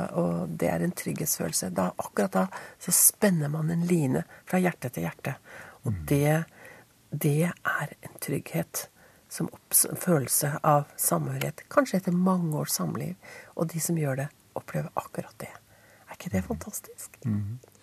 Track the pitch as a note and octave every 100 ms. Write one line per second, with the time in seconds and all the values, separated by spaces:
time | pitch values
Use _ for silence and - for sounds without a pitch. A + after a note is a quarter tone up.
0 | E3+ - F3 - D#3+ E3 D2+ E2 E3+ -
1 | - D3 D#3+ - E3+ - - F3+ F3+ -
2 | - - G3 F#3 F#3+ - - - - -
3 | - - G#3 E3+ D3 D#3 D#3 E3+ F3 F3
4 | C3+ D3 - - - F#3 F3+ - E2+ -
5 | E2 - - - - - - - A#2 F#2+
6 | D2 C#3+ D3 D#3 E3 - - - - _
7 | - D3 D3+ D3 F3 - - - D3 -
8 | - - - C#3+ - E3 - - - _
9 | - _ - - - - - - - -
10 | F3+ D#3 B2 - C#3+ D#3 D#3+ D3 C#3+ -
11 | - E3 C3+ C3+ D3 - - D4 C4 F#3
12 | F#3 F3 F#3 F#3 E3 D3+ C#3+ - E3 -
13 | D3+ F#3 - - - - E3 D#3+ - E3
14 | C#3+ C3 C#3+ - _ - - - D3+ -
15 | - - - - - - _ - - -
16 | - - F3+ F#2+ F#3 G#3+ G#3 - - -
17 | - - A#2 G#2 G2+ B2 - _